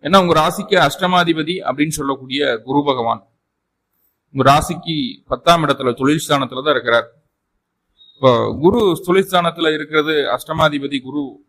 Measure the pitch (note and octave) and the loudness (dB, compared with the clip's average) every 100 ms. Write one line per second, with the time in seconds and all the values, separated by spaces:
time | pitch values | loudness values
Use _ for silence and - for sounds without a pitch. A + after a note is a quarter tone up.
0 | C#3+ F#3+ F3 D#3 D#3+ F3 F#3+ F#3+ D3 - | 4 2 4 2 2 -2 -2 2 2 0
1 | F3+ F3+ E3+ D#3+ D#3 F3+ - C3 D3+ D#3 | 0 2 2 -2 -2 -6 -6 -2 -2 -2
2 | C#3 C3+ C3 C3+ C#3+ A2+ A2+ C#3 C#3+ B2+ | -6 -6 -6 -4 -2 -4 -2 -2 0 -2
3 | A#2 A2+ _ _ _ _ _ _ _ _ | -2 -4 _ _ _ _ _ _ _ _
4 | _ _ _ C3+ C3+ D3 - F3 E3 D#3 | _ _ _ 0 4 4 2 -8 -6 -4
5 | B2 - _ B2+ - E3+ D3+ C#3 C3 A#2 | -4 -8 _ -4 2 2 2 -2 -2 -2
6 | C3 D#3 - C#3+ B2 B2+ D3 C3+ A#2 A#2 | 0 0 0 -2 -2 -4 -2 -2 2 0
7 | - _ _ _ _ _ _ _ _ _ | 0 _ _ _ _ _ _ _ _ _
8 | _ _ C3 A#2 A2 A#2 D#3 A#3 G#3 E3 | _ _ 4 4 0 2 2 4 0 0
9 | - F#3+ F#3 F#3 E3+ D#3+ E3 D#3 D3+ D#3 | 0 0 2 0 -2 -2 -2 -2 -2 -2
10 | D3+ D#3 C#3 B2+ - D#3+ D#3 D3 C#3 C#3 | 0 -2 -2 -4 -4 0 0 0 -6 -8
11 | B2+ D3 C#3 - | -8 -8 -8 -12